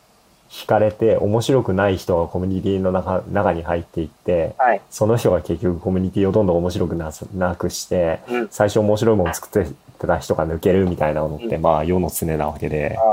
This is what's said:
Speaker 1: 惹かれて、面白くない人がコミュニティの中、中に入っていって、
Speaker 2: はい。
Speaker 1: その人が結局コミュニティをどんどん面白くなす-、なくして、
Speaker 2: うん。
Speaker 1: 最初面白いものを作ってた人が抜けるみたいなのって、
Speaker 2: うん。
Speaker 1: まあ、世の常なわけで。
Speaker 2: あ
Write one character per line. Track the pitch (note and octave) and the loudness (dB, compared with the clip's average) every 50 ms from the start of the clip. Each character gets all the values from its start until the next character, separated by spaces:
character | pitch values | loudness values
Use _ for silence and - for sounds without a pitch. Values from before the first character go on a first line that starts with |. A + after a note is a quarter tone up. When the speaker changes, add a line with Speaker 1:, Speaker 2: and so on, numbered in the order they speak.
| _ _ _ _ _ _ _ _ _ - | _ _ _ _ _ _ _ _ _ -20
Speaker 1:
惹 | - - - | -18 -8 -2
か | - A2+ | 2 2
れ | G#2+ G#2+ G#2+ | 4 4 2
て、 | G#2 - A2+ A2 F#2+ | 0 2 2 2 4
面 | - F2+ G#2 G#2 A#2+ | 2 2 2 0 0
白 | A#2+ - C#3 C3 B2 | 2 2 2 2 2
く | - F#2 | 2 2
な | F#2+ G2+ G2+ | 2 2 2
い | F#2+ | 0
人 | F2 - - F#2 E2+ | 0 -2 0 0 0
が | E2 | 0
コ | E2 - F2+ | 0 -2 -4
ミ | F#2 | -2
ュ | F#2+ F#2+ | -2 -2
ニ | F#2 | -2
テ | D#2+ G2 | 0 0
ィ | G2 F#2+ | 0 0
の | F#2+ F#2 | 0 0
中、 | F#2 F#2 F2+ F#2 F#2 F2+ - - | 0 0 -2 -2 -2 -4 -4 -2
中 | - G2+ G#2 G2+ E2+ | -2 0 2 0 0
に | E2 D#2+ | -2 -2
入 | E2 E2+ E2+ | -4 -4 -4
っ | E2+ | -6
て | - - E2+ | -6 -6 -6
い | D#2+ | -6
っ | |
て、 | D2+ - _ - - F2+ E2+ D#2+ D2+ - - | -6 -8 _ -4 0 0 0 0 -2 -2 0
Speaker 2:
は | C3 B2 G#2+ | 0 2 0
い。 | G2 - - | 0 -4 -8
Speaker 1:
そ | - - - | -4 -2 0
の | G#2+ A#2 | 2 2
人 | A2+ - A2+ | 2 2 2
が | F2+ E2+ | 2 2
結 | - - E2+ D#2+ E2+ | 0 -2 -4 -2 -2
局 | F2+ F2 E2 | -2 -2 -2
コ | - F#2+ | -2 -2
ミ | F#2 F#2 | 0 0
ュ | F#2+ | 0
ニ | F#2 | -2
テ | - G2+ | 0 0
ィ | G2 F#2+ | 2 2
を | |
ど | F2+ G#2+ G#2+ | 2 2 2
ん | |
ど | F2+ E2+ | 2 2
ん | |
面 | E2+ F2 F2+ | 2 0 0
白 | F2+ G#2 F#2 E2 | -2 -2 -2 -2
く | E2 | -4
な | E2+ E2 D#2 | -6 -6 -8
す-、 | - - - - G2 | -10 -12 -14 -10 -6
な | F#2 F#2 F2+ F2 | -2 -2 -2 -2
く | - F2 F2+ | -2 -4 -4
し | - - - | -4 -6 -6
て、 | - F#2+ F2+ F2 E2 E2 - - - | -2 0 0 0 0 -2 -4 -6 -6
Speaker 2:
う | A#2+ B2 A2+ | -4 -4 -4
ん。 | G#2 | -4
Speaker 1:
最 | - - G#2+ G#2 | -2 0 0 2
初 | - A2+ | 2 2
面 | G#2+ G#2 G#2+ | 2 2 2
白 | G#2+ A2+ A2+ A2 | 2 2 2 4
い | |
も | G2+ F2 | 2 2
の | E2 | 0
を | E2+ | -2
作 | - - | -6 -6
っ | - - G#2+ F2+ | -2 -2 -2 -2
て | - - - _ - - - - | -2 -6 -16 _ -20 -16 -6 -2
た | - E2+ E2+ | -2 -2 -2
人 | - - F#2+ | -2 -2 -2
が | E2+ D#2+ | -2 -2
抜 | D#2+ E2 E2 | -2 -2 0
け | - G2+ F2+ | 2 2 4
る | F#2+ G2 | 4 2
み | F2+ F2 | 2 0
た | - D#2+ D#2 | 0 0 0
い | D2+ | 0
な | D2+ | -2
の | D#2 D2+ D2+ | -2 -4 -4
っ | D2+ | -6
て、 | A#2 A2+ E2 | -6 -4 -4
Speaker 2:
う | |
ん。 | D#2+ D#2+ | 0 2
Speaker 1:
ま | E2 D#2+ D#2 | 2 2 2
あ、 | D#2 | 2
世 | E2+ F2+ F#2 | 0 0 0
の | F2 D#2 | 0 -2
常 | - - F2 E2 D#2+ | -4 -4 -4 -2 -2
な | D2+ D2+ | -2 -2
わ | D2+ D2 - | -4 -4 -6
け | - D2 | -6 -4
で。 | D2+ D2+ D2 C#2+ - - | -2 -2 -2 -2 -2 0
Speaker 2:
あ | - A2 | 2 2